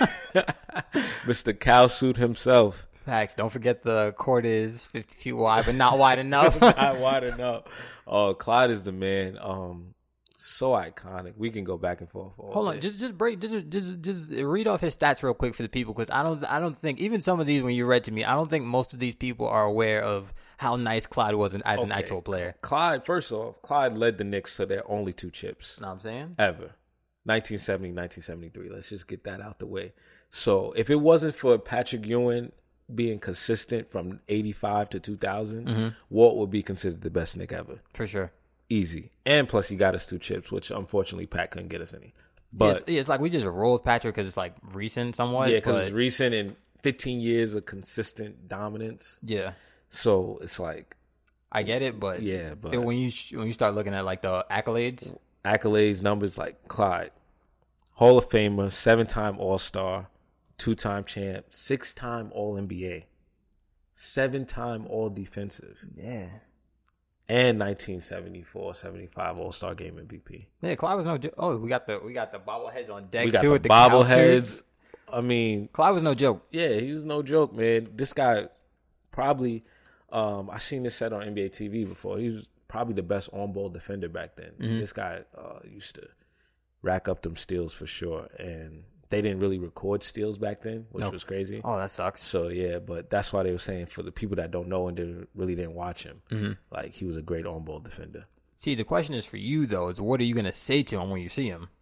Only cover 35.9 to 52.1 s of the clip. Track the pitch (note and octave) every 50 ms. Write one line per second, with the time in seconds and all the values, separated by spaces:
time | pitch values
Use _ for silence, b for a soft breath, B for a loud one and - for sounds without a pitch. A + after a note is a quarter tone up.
35.9 | A2+ B B B G2 A2 A#2 A#2 A2 A2 G#2 F#2+ G2+ G#2 F#2 - F#2+ - - F#2+
36.9 | E2+ F2 F2+ E2 F2 F2 E2 - - F2+ F2+ - - - - - - - - _
37.9 | - - A2+ G2 G#2 G2 F#2 F2 - _ _ _ _ _ _ - A#2 G#2+ F#2 D#2+
38.9 | E2+ D#2 - - _ _ - C3 D3 D3 C3 - - G#2 F#2+ - G2+ F#2 G2 F#2+
39.9 | F2+ F2+ - - F#2 E2+ - - - F#2 - - F#2+ F#2+ - - G2+ G2+ F#2 -
40.9 | - G2+ F#2 - F#2+ F2 F2 F2 - F2 E2+ - - E2+ F2 F2 F2+ E2+ E2 -
41.9 | - - - - - b b b b b b _ - G2+ A2 G#2 F#2+ F2+ - E3+
42.9 | E3+ D3 C3+ D3 C#3+ C3 D3 E3+ F3 D3 G#2+ F#2 E2+ F#2 G#2+ A#2+ B2 A#2 - C3
43.9 | A#2+ A#2 - A2+ G2+ A2 G2+ F#2+ - G2+ F2+ F2 - - - F#2+ F#2+ G2 G#2 A2
44.9 | - B2 A#2+ A#2+ A#2 - B2 B2 B2 B2+ C3 B2+ A2+ G#2+ - B2 A2 G2 F#2+ F#2+
45.9 | G2 A2+ B2 C3 - - C3 A#2+ A#2 G#2+ G#2 G2 - - _ _ _ _ - C#3
46.9 | B2 - - C3 B2 A#2+ A#2 A#2 A#2 A#2 A2+ A2 G#2 G#2 - - - G2 F#2 -
47.9 | - - A2 - - - G#2+ G#2 - B1 F2 F#2 G2+ G2 G#2 G#2+ G#2+ A2 A2 A2
48.9 | A#2 - - - - - - A2 A2 G2 F#2 F#2+ F#2 b b b b b b b
49.9 | - - - A#2 G2+ F#2 F#2 G2+ - - E2+ - - - F2 D#2+ D#2 D#2 - -
50.9 | - _ _ _ _ _ _ _ _ _ _ - - G#2+ G2+ G#2 A2+ B2+ C3+ C3
51.9 | A#2 G#2 G2 G2